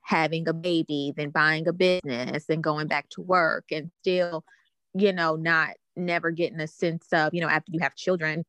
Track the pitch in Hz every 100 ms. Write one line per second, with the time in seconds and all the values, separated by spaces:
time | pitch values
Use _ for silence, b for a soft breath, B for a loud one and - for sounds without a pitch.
0 | - 175 156 165 165 165 175 165 156 147
1 | 143 151 147 156 156 156 160 175 185 180
2 | 147 120 127 143 - 160 156 151 151 151
3 | - - 180 180 160 - - 156 160 _
4 | 190 180 175 160 _ b b _ _ 190
5 | 202 180 165 160 160 165 151 - _ -
6 | 175 170 165 165 170 165 156 - 170 165
7 | _ 170 156 175 160 156 - 160 139 -
8 | - 180 156 156